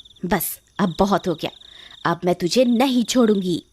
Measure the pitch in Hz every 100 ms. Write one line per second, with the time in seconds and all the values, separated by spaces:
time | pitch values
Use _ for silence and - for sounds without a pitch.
0 | - _ 185 185 - - _ - 185 160
1 | 196 185 - 156 - - - - - -
2 | - 170 175 175 180 226 247 233 277 247
3 | 226 254 226 202 185 170 -